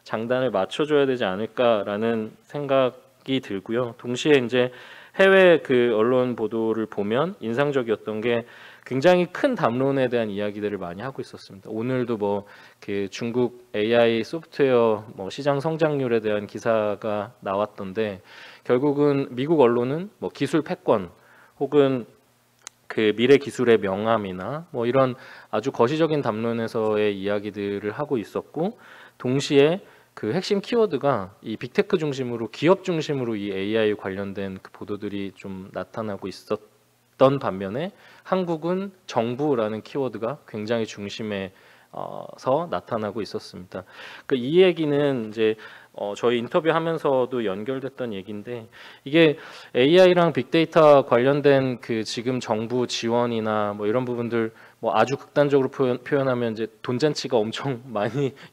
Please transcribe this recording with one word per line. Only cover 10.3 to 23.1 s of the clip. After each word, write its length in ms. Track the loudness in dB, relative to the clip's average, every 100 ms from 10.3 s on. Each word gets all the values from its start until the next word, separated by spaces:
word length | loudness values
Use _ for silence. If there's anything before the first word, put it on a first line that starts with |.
| -4 -6 -4 -4 -4
많이 220 | -6 -10
하고 220 | -10 -10
있었습니다. 480 | -14 -16 -20 -20 -10
오늘도 480 | -6 -2 -2 -2 -2
뭐 260 | 0 -2 -4 -18 -20 _
그 280 | -8 -6 -6
중국 560 | -6 -4 0 -2 -2 -10
에이아이 480 | -2 2 4 4 2
소프트웨어 840 | -2 -8 -10 0 2 4 4 2 -4
뭐 160 | -12 -10
시장 280 | -4 -2 -2
성장률에 640 | -2 0 0 0 0 0
대한 260 | 0 -2 -4
기사가 840 | -6 0 0 0 -4 -4 -6 -6 -10
나왔던데, 800 | -4 -2 -2 -6 -10 -6 -6 -6 -14 -20 -20 -14
결국은 640 | -2 0 2 2 2 2 -2
미국 300 | -4 0 4
언론은 500 | 6 4 0 -4 -8 -8
뭐 100 | -10
기술 340 | -4 -2 0
패권 480 | -2 -4 0 0 0 -12 _ _ _ _
혹은 460 | 0 4 4 2 -6 _ _ _ _ _ -20 -20 _
그 260 | 0 2